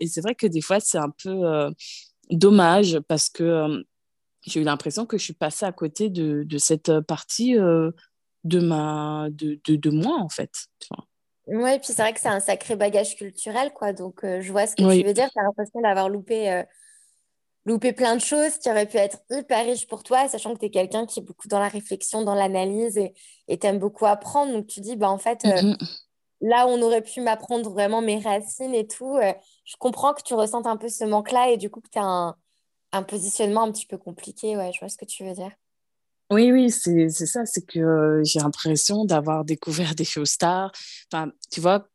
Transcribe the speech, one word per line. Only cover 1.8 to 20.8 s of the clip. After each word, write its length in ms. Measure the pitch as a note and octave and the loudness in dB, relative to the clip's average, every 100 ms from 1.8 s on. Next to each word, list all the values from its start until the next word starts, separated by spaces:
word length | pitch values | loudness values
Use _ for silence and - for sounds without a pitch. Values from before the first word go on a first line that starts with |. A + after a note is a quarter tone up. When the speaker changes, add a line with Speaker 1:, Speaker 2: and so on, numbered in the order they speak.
| - - - _ _ | -14 -18 -20 _ _
Speaker 1:
dommage 680 | E3+ F#3+ G3+ E3+ F#3 G3 D#3+ - | 4 8 8 8 6 4 2 0
parce 220 | D#3 - | 0 0
que, 140 | - | 0
euh, 400 | E3+ E3 D#3 C3 - _ _ _ _ _ | 0 2 0 -4 -8 _ _ _ _ _
j'ai 160 | - D#3+ | -6 -2
eu 40 | |
l'impression 420 | D3+ D3 D#3+ F3 A3+ | 0 0 -4 -6 -4
que 120 | G#3 | -4
je 60 | |
suis 100 | - | -4
passée 320 | E3 D#3 - G3 | -4 -4 -2 -4
à 60 | |
côté 360 | F3 D#3+ - G#3+ | -4 -6 -2 -4
de, 340 | F3 D#3 D3 | -2 -2 -2
de 140 | D3+ D3 | -4 -2
cette 420 | - D#3 - D#3 | 2 2 4 2
partie, 560 | D3+ D#3 - - A#3+ A#3+ | 2 -6 -4 -2 2 4
euh, 360 | F#3 E3 D#3+ E3 _ _ _ _ | 6 4 2 -4 _ _ _ _
de 160 | E3 F3+ | 0 2
ma, 720 | E3+ D#3 D3+ D3+ D3+ D3+ D3+ | 2 2 -2 -4 -4 -4 -6
de, 300 | D3+ D3+ D3 | -4 -6 -6
de, 120 | - D3+ | 0 2
de 140 | D3+ | 2
moi, 280 | D3+ G#3 E4 | 2 2 0
en 100 | D#3+ | -2
fait, 220 | - - - - _ | -6 -8 -10 -16 _
tu 80 | - | -16
vois. 160 | - - _ _ _ - | -16 -16 _ _ _ -8
Speaker 2:
Ouais, 320 | A3 B3+ C4+ | -2 0 0
puis 100 | C#4 | -2
c'est 140 | A#3 | 0
vrai 100 | G#3+ | 0
que 80 | A3 | 0
c'est 80 | A#3+ | -2
un 120 | G3+ | -2
sacré 340 | G3 G3 - | 0 -2 -4
bagage 400 | G#3 G#3 G3+ G3 | -2 2 2 0
culturel, 580 | - G3 F#3+ A3 A3+ C#4+ | -6 -14 -12 -6 -4 -4
quoi. 200 | - G#3 | -4 -6
Donc, 320 | F#3+ F#3 - | -6 -10 -8
euh, 160 | G3 F#3 | -6 -6
je 100 | F#3+ | -2
vois 160 | G3 G#3 | -2 0
ce 80 | |
que 80 | - | 4
Speaker 1:
Oui. 180 | F#3+ F#3 | 6 6
Speaker 2:
tu 60 | G3 | 4
veux 60 | |
dire. 160 | G#3 C4 | 2 0
T'as 100 | A3+ | 0
l'impression 380 | G3+ G3+ G#3 A#3 | -2 -2 -6 -2
d'avoir 280 | A3 F#3+ F#3+ | 0 2 0
loupé, 420 | G3+ G3 A3 G#3 | -4 -4 -2 -2
euh, 120 | F3+ - _ - _ _ _ _ _ _ _ G3+ | -2 -4 _ -20 _ _ _ _ _ _ _ -2
loupé 260 | A3+ B3 | 0 0
plein 240 | B3 B3 A#3+ | 2 2 2
de 40 | |
choses 380 | - D4 D4+ D4+ | 0 0 0 0
qui 100 | B3 | 0
auraient 200 | G#3+ G#3 | 0 2
pu 80 | A3 | 2
être 220 | G3+ - _ | 0 -2 _
hyper 340 | C4 C#4 A3+ | -8 -2 0
riches 220 | A#3 B3 - | 0 -4 -6
pour 160 | F3+ | -12
toi, 260 | - B3+ C4+ | 0 2 2
sachant 260 | G#3+ A3 | -2 -8
que 40 | A3+ | -6
t'es 120 | G#3+ | -2
quelqu'un 360 | G#3 | -2